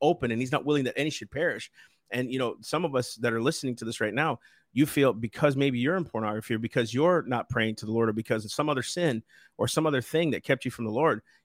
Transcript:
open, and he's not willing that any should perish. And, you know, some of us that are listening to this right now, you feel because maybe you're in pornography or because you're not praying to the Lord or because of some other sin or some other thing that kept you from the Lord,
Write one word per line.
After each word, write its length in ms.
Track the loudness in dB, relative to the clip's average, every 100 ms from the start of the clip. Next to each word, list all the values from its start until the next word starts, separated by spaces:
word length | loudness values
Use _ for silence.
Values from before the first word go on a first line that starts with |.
open, 300 | 2 2 0
and 80 | 0
he's 100 | 0
not 140 | 0 2
willing 180 | 0 0
that 120 | -2
any 120 | -4
should 220 | -4 -8
perish. 400 | -4 -2 -4 -10 _ -20 _ -6
And, 200 | -4 -2
you 60 | -2
know, 180 | -2 -4
some 240 | -4 -2 0
of 100 | 0
us 200 | -2 -2
that 180 | -2
are 80 | 0
listening 340 | 0 -2 -4 -6
to 80 | -6
this 140 | -2
right 140 | -2
now, 260 | 0 -2 -2 _ _ _
you 140 | 0 2
feel 260 | 4 2
because 440 | 2 -4 0 2 4
maybe 220 | 2 2
you're 180 | 0 0
in 80 | -2
pornography 480 | -4 -2 -4 -2
or 60 | -2
because 340 | -2 -2 0
you're 300 | 2 4 2
not 260 | 0 -2 -2
praying 260 | 0 0 -2
to 80 | -2
the 40 |
Lord 160 | 2 2
or 60 |
because 320 | 2 0 -2 -2
of 60 |
some 180 | -2 0
other 140 | 0
sin 400 | -2 0 0 0 -6 -18 -14 -4
or 100 | 0
some 200 | 2 2
other 140 | 2
thing 280 | 0 0 2
that 120 | 0
kept 200 | 0 0 -2
you 40 |
from 140 | -6 -4
the 60 |
Lord, 300 | 2 2 0 -4 _